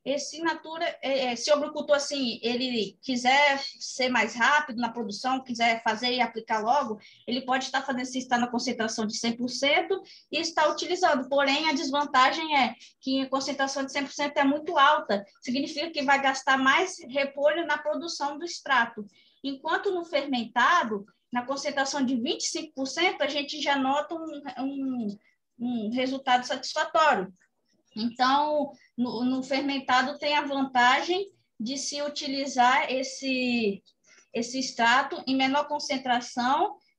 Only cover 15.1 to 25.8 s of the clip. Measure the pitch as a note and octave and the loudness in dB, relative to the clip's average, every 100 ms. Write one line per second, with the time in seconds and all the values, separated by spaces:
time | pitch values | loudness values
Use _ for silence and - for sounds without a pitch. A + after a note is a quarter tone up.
15.1 | G3+ - _ - B3+ D4+ C#4+ E4 D4+ C4+ | -2 -4 _ -4 -2 -2 -4 -6 -2 2
16.1 | C#4 C4+ C4+ - C4 C4 D4+ F#4 - A#3 | 4 2 0 2 4 4 4 2 -4 -6
17.1 | C#4 C#4 C#4+ C#4+ D#4 D#4 D4+ D4+ C#4+ E4+ | -2 -2 2 2 2 0 -2 -2 -4 -6
18.1 | - C#4+ D4 E4+ - D4+ C4 A#3 - G#3 | -6 -6 -6 -10 -10 0 2 2 -4 -14
19.1 | _ _ _ C4+ C4+ D#4+ F#4+ G4 F4+ E4+ | _ _ _ -8 -6 -2 -2 0 -4 -2
20.1 | D4 C#4+ B3 A3+ A#3+ C4 F4 A#3+ G#3 G3+ | -4 -2 -4 -2 2 4 4 2 -4 -8
21.1 | _ _ B3 B3 C#4 D4 C#4 C4+ D4 B3+ | _ _ -6 -4 -4 -4 -2 -2 0 0
22.1 | C4 C4 A4+ - D#4+ D#4 - C4+ E4 F4+ | 0 -2 -2 -4 -6 -8 -6 -6 0 0
23.1 | F#4+ C#4 D4 C#4+ D4+ C#4+ C#4 C4 C#4+ D4 | 2 -2 -2 -6 -4 0 2 2 0 -2
24.1 | E4 D#4+ C#4+ C#4 B3 C4+ C#4 C4+ B3+ G#3 | -8 -8 -10 -12 -8 -6 -4 -4 -4 -6
25.1 | G3+ _ _ _ _ A#3+ A#3+ | -8 _ _ _ _ -4 -4